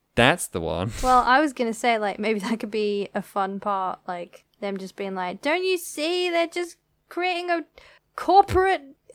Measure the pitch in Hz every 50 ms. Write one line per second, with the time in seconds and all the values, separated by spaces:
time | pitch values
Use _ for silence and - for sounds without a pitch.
0 | _ _ - 117 117 135 170 180 - - - 90 82 82 80 85 95 113 - -
1 | 254 254 254 247 - 240 254 277 311 294 247 - 240 226 226 - - 240 233 214
2 | 208 202 185 - 202 220 226 208 185 240 226 214 247 208 220 214 208 208 208 202
3 | 196 - - 208 190 - - 202 190 190 196 196 - 208 202 190 185 180 - -
4 | - - 180 175 175 - - - _ _ _ - 208 202 196 190 190 190 - -
5 | 196 196 190 185 180 180 196 196 - 285 320 359 370 370 370 349 - - - 302
6 | 294 330 359 359 359 359 339 339 339 330 - 349 349 339 - _ _ _ _ _
7 | _ - - 339 359 359 359 349 359 349 339 339 320 _ _ - - - - _
8 | _ _ - - - - 370 403 392 - - 359 370 381 359 302 277 269 - _
9 | _ _